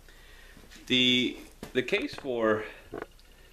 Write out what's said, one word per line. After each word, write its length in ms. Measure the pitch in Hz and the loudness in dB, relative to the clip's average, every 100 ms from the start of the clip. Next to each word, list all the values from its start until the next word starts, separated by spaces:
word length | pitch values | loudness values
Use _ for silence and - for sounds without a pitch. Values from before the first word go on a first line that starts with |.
| - - - - - - - - - | -20 -20 -20 -20 -20 -20 -20 -14 0
the, 480 | 127 123 123 127 - - - - | 4 4 4 2 -2 -14 -18 -6
the 100 | 127 | -4
case 320 | 123 208 285 | 0 -2 -2
for, 500 | - 139 120 110 107 - - - - - - - - - | -8 -6 0 2 2 -2 -14 -14 -12 -12 -16 -20 -20 -16